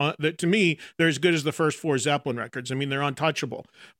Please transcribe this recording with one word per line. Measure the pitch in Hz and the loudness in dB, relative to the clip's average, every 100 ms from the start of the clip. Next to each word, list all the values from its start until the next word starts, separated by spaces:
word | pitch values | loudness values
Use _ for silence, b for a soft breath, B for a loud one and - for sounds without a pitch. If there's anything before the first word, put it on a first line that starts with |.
Uh, | 147 - | -2 0
the, | 156 | -2
to | 160 170 | 0 2
me, | 214 180 160 B - | 4 2 0 B 0
they're | 165 | 2
as | 139 | 4
good | 175 | 2
as | 165 | 2
the | 147 | 0
first | - 156 - | 0 0 0
four | 160 135 | 0 0
Zeppelin | 143 143 139 120 | 2 0 0 -4
records. | 110 131 123 | -6 -8 -6
I | 131 | -4
mean, | 139 | -2
they're | 139 | -2
untouchable. | 143 131 160 - 127 - - B B | -2 0 -2 -2 -4 -8 -14 B B